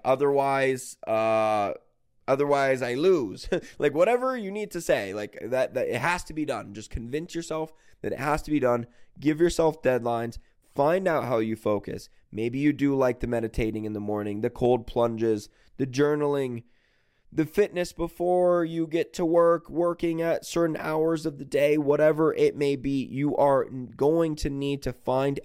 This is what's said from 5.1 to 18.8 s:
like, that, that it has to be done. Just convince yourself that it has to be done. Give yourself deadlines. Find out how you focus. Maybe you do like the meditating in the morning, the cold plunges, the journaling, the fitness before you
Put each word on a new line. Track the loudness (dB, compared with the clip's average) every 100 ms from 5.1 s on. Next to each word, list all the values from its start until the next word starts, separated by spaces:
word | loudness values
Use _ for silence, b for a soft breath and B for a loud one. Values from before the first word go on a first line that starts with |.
like, | -6 -8 -10
that, | -4 -2 -2
that | -2 -4
it | -2
has | -2 -4 -6
to |
be | -8 -6
done. | -6 -8
Just | -14 -12
convince | -12 -8 -8 -8
yourself | -10 -8 -8 -8 -12 b b
that | -8
it | -4
has | -2 -2
to | 0
be | 0
done. | 2 2 -2 b b -4
Give | -2 4
yourself | 2 4 2 2
deadlines. | 0 2 0 -2 -4 -8 -18 _ _ 0
Find | 2 2 2
out | 0 0
how | 0
you | 0 -2
focus. | -2 -2 -2 -10 -14 _ _
Maybe | -6 -4 0
you | 0
do | 2 2 2
like | 2 0
the | -2
meditating | -2 -2 -2 -2 -2 -6
in |
the | -6
morning, | -4 -4 -4 -4
the | -4
cold | 0 2 2 0
plunges, | 0 0 0 0 0 -4 b b -6
the | -4
journaling, | 2 2 2 0 0 -2 -6 -12 _ _ _ _ _ _
the | -4 0
fitness | 2 0 0 -6
before | -4 -8 -4 0 4 4 4
you | 0 -2